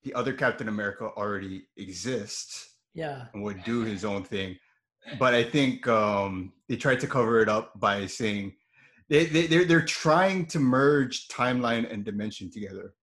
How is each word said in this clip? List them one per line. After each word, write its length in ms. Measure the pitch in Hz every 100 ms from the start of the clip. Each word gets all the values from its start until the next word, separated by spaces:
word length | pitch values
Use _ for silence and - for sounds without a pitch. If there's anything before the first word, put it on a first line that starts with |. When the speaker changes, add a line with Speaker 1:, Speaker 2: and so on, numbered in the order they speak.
Speaker 1:
the 100 | 135
other 180 | 123 123
Captain 360 | - 131 117 110
America 360 | 107 101 98 110 -
already 520 | 104 101 95 95 - -
exists 960 | 98 90 110 123 104 - - - - _ _
Speaker 2:
Yeah. 340 | - 160 135 123
Speaker 1:
and 100 | 104
would 180 | 104 95
do 180 | 92 120
his 220 | 110 101
own 200 | 104 101
thing. 340 | 95 101 95 90 _ _ _ _ - 123
But 160 | 127
I 100 | 120
think, 420 | 117 151 135 127 127
um, 680 | 110 104 101 98 92 92 _ _
they 80 | 113
tried 240 | 143 131
to 60 | 143
cover 340 | 135 113 113
it 80 | 107
up 300 | 107 110 101
by 260 | 104 101 98
saying 500 | - 110 104 98 - _ _ _ _ _
they, 180 | 151 165
they, 200 | 156 165
they're, 180 | 165
they're 200 | 180 165
trying 600 | 160 - 160 160 190 190 165
to 120 | 165
merge 680 | 131 127 139 147 127 - -
timeline 640 | - 123 123 120 117 117
and 100 | 107
dimension 460 | 101 101 104 101 92
together. 440 | 110 98 95 - _